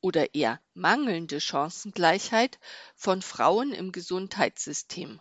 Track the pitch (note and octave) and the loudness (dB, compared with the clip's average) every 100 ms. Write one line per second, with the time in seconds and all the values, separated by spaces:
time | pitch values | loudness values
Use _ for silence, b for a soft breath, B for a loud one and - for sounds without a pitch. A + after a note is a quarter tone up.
0 | F#3 E3 D3 D3 B2+ A2+ _ - E3+ A#3 | 2 2 2 2 0 0 _ -2 2 2
1 | C#4 F3 E3 C#3+ - D3+ D3+ - G#3 G#3 | 2 -2 -2 -6 -2 -2 -2 -4 -12 2
2 | A3 F#3+ - A3 A#3+ - B B B B | 4 4 2 2 2 -2 B B B B
3 | - F#3+ F#3 - B2+ G3 C#4 B3+ F#3 F3+ | 0 0 -2 2 4 4 0 -4 -6 -8
4 | F3 F#3 F#3+ G3 B2 - - D3 - - | -6 -4 -4 0 0 0 -8 -8 -10 -10
5 | D#3 G#2+ | -10 -14